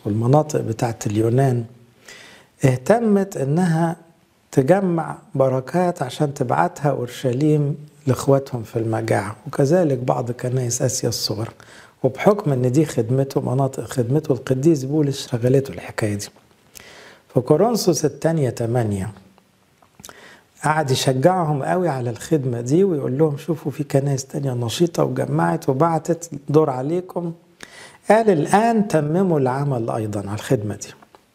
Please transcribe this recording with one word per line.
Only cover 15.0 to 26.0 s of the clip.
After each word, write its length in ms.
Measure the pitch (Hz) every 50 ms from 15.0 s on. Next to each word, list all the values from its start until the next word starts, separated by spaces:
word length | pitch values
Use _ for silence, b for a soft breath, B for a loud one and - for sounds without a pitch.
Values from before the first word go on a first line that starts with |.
| 147 139 135 - - -
شغلته 440 | - 117 117 127 131 139 135 - 90
الحكاية 420 | 87 - - - - 113 104 104
دي. 140 | 101 101 - - _ _ _ _ _ _ _ B B B B B B B B B B B B -
في 60 | 135
كورنثوس 640 | 117 - 151 151 196 240 240 202 - 185 160 - -
الثانية 460 | 143 104 - - 160 165 160 139 120
تمانية 640 | 110 - 120 113 117 127 117 107 101 95 92 110 - - - _ _ _ _ _ _ _ _ _ _ _ _ _ _ - B B B B B B B B B B _ - -
قعد 260 | 143 156 156 156 131
يشجعهم 720 | 131 120 - 143 131 127 135 175 185 185 170 151 151 139 131
قوي 260 | - 170 180 180 165
على 220 | 139 131 120 123
الخدمة 500 | 113 - - - 170 156 131 131 117 117
دي، 240 | 120 123 143 175 196
ويقول 340 | 196 175 143 131 131 127 135
لهم: 180 | 160 156 147
"شوفوا، 360 | 143 - - 160 - - 151 131
في 120 | - 147
كنايس 400 | - - 139 135 143 139 127 -
تانية 280 | - - 156 139 139 123
نشيطة 520 | 123 117 113 - - 175 170 - - 147
وجمعت 640 | 131 127 131 131 127 139 156 170 170 170 160 - -
وبعتت، 600 | 131 131 160 170 165 156